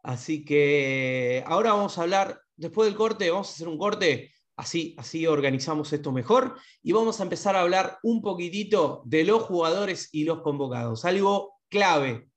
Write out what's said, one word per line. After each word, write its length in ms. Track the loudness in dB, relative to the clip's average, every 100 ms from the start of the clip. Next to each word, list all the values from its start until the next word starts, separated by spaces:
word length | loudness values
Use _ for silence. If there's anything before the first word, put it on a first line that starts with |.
Así 420 | -8 -10 -6 -8
que 960 | 0 2 4 4 2 0 0 0 0 -2 0
ahora 260 | 2 4
vamos 240 | 2 0 -2
a 60 |
hablar, 400 | 0 2 0 -4 _ _
después 300 | -6 0 0
del 100 | 2
corte, 320 | -2 2 0
vamos 180 | 0 -4
a 40 |
hacer 140 | -10 -8
un 100 | -2
corte, 540 | -2 2 0 0 -6 _ _ -14
así, 380 | -4 -4 -4 -10
así 280 | -10 -2 0
organizamos 680 | 2 2 0 -2 -4 -2
esto 200 | -4 -2
mejor, 440 | -4 2 2 2 -8 -20 _
y 100 | 0
vamos 280 | 2 2 -2
a 20 |
empezar 340 | -6 -2 0 2
a 60 |
hablar 360 | 2 2 0 -2
un 180 | 0 0
poquitito 840 | -2 -4 -4 -6 0 2 2 -2 0
de 180 | 2
los 180 | 4 2
jugadores 640 | 2 0 0 0 -2 -6 -8
y 120 | -4
los 180 | -2 -2
convocados, 640 | -4 -4 -4 -4 -4 -2
algo 560 | 0 2 2 0 -4 _ _
clave 600 | 2 4 4 2 -4 -12